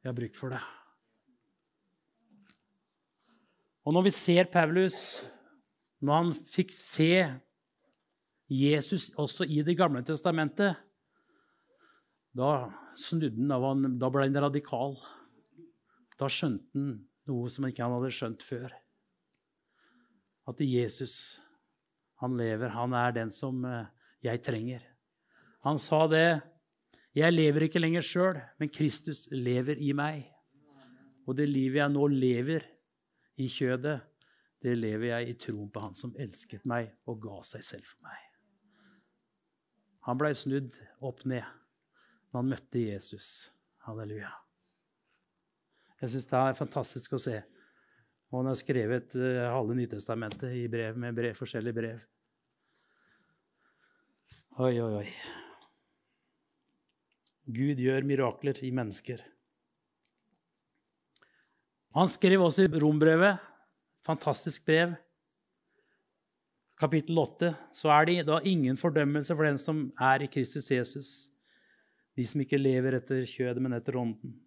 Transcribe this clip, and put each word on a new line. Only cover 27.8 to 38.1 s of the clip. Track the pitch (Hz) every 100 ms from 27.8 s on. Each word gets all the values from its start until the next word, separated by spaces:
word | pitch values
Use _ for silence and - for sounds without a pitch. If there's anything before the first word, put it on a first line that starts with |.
| 165 170
selv, | 156 180 185 170 - _
men | 151
Kristus | - 151 - - 143 -
lever | 139 123 123 127 147
i | 147
meg. | 143 147 151 123 _ _ _ _ - - - - _ -
Og | 131
det | 147
livet | 139 131 139
jeg | 143
nå | 143 147
lever | 139 131 120 131 160 - _ _ _ _ _ _ -
i | 131
kjødet, | - 131 127 139 147 - _ _ _ _ _
det | 127 120
lever | 113 107 120
jeg | 117 120
i | 120
troen | - 107 104
på | -
han | 107
som | 98 123 113
elsket | 127 - - - -
meg | 120 113 - -
og | 113
ga | 107 98 -
seg | 127
selv | - - -
for | -
meg.» | -